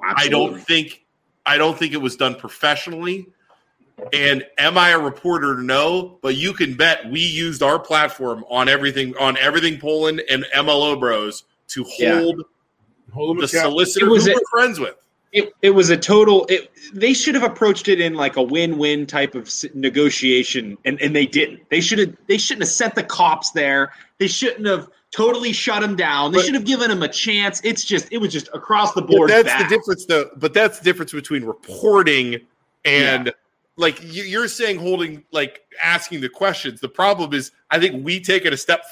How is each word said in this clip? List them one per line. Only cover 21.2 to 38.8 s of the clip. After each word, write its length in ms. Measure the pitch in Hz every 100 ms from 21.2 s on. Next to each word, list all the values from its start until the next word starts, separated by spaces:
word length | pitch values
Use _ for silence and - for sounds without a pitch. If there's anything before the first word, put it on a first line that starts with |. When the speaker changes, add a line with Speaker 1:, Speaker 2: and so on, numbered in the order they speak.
| 139
Speaker 2:
didn't. 420 | - 151 - _
They 120 | 160
should 160 | 175 214
have, 180 | 190 - -
they 100 | 208
shouldn't 260 | - 254
have 80 | 175
sent 220 | - 226
the 100 | 220
cops 460 | - - 175 160 -
there. 440 | 160 143 139 139 - - _
They 80 | 190
shouldn't 400 | - 262 - 214
have 220 | 185 - _ _
totally 420 | - 220 240 240
shut 300 | - - 208
him 140 | 208 185
down. 360 | 165 143 147
They 60 | 185
Speaker 1:
But 80 | 180
Speaker 2:
should 80 |
have 120 | 269 208
given 260 | 262 240
him 100 | 196
a 60 | 156
chance. 540 | - 220 208 202 202
It's 200 | 220 226
just, 240 | - 196 -
it 80 | 226
was 120 | 202
just 160 | 147 -
across 400 | 151 - 214 208
the 80 | 190
Speaker 1:
But 80 | -
Speaker 2:
board 200 | 196 -
Speaker 1:
that's 160 | 220 226
Speaker 2:
bad. 180 | 127 190
Speaker 1:
the 100 | 220
difference, 300 | 214 180 -
though. 240 | 160 143 139
But 160 | 151
that's 240 | 202 214 -
the 60 |
difference 280 | 170 180 160
between 300 | 151 135 147
reporting 960 | 113 104 - 95 214 202 165 139 123 117 _ _ _ _ 147
and 400 | 143 139 131 123
Speaker 2:
Yeah. 60 | - _ _ _ -
Speaker 1:
like, 240 | 165 -
y-, 240 | 165 165 196
you're 220 | 202 233
saying 300 | - 226 185
holding, 460 | 175 185 165 151 _
like, 300 | 156 139 - _ -
asking 400 | 165 165 - 165
the 80 | 127
questions. 500 | - 196 - 139 117
The 100 | 127
problem 440 | - 196 196 156
is, 180 | 143 131 _ _
I 80 | 160
think 260 | 180 131 139
we 140 | 185
take 260 | 180 190 -
it 80 |
a 40 | 135
step 260 | - 170